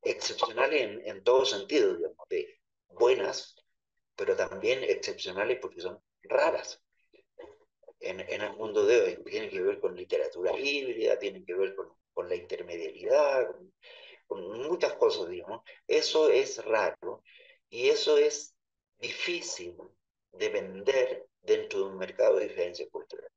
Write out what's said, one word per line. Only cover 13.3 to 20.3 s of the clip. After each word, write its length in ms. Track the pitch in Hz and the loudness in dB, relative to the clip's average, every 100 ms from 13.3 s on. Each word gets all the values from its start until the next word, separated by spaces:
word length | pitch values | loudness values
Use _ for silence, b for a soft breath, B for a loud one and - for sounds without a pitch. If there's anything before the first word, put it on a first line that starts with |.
| 135 120 | 2 0
con, 260 | - - _ B B B B _ | -4 -16 _ B B B B _
con 420 | 98 90 110 139 | -10 -8 -8 -4
muchas 240 | 156 143 | 0 -2
cosas, 360 | - 117 101 87 | 2 2 2 -6
digamos. 320 | 90 87 113 B B _ | -8 -10 -14 B B _
Eso 420 | 156 - 156 156 | 0 2 4 6
es 340 | 110 139 - 107 | 6 2 -4 -2
raro 560 | 110 92 - - - _ b b b _ | 0 0 -2 -10 -12 _ b b b _
y 180 | 117 131 | 0 2
eso 300 | 147 - 147 | 4 6 6
es 360 | 147 - - _ _ _ _ _ | 6 2 -12 _ _ _ _ _
difícil 760 | 120 - - 175 - - 87 90 92 _ _ _ _ | -10 -6 -4 -4 -6 -10 -12 -14 -20 _ _ _ _